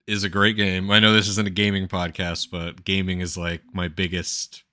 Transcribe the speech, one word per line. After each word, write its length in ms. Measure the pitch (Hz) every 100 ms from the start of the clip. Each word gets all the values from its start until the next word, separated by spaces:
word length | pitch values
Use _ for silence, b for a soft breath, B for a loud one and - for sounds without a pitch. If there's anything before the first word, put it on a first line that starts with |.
| -
is 160 | 104
a 60 | 98
great 280 | 98 104 107
game. 320 | 98 92 95
I 80 | 104
know 140 | 110
this 140 | 107 101
isn't 180 | 104 104
a 40 |
gaming 360 | 92 104 98 92
podcast, 600 | 92 87 80 87 82 -
but 320 | 90 85 85
gaming 380 | 95 98 92 90
is, 160 | 87 90
like, 240 | 85 85 _
my 160 | 95 87
biggest 760 | 80 92 87 - - - - _